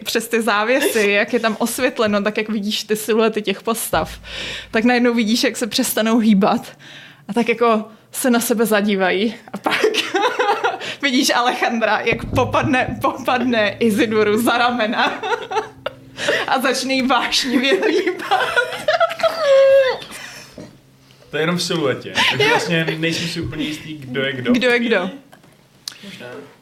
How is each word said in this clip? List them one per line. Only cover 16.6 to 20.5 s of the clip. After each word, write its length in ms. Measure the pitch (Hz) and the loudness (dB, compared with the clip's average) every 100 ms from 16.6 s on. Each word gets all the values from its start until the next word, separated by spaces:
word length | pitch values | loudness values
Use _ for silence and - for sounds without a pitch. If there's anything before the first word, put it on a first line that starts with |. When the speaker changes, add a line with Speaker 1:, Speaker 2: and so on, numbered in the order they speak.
Speaker 1:
začne 340 | 254 247 262 | 0 -2 -2
jí 120 | 262 254 | 0 2
vášnivě 680 | 247 - - 269 254 269 - - | 0 0 -2 0 0 2 2 2
hýbat. 520 | 320 349 - - 392 494 494 494 - - 679 659 659 659 659 587 539 539 539 523 - - - - - - | 0 0 -4 -2 -2 0 -2 -2 -4 -2 0 0 0 -2 0 4 6 8 6 4 0 -8 -16 -16 -18 -20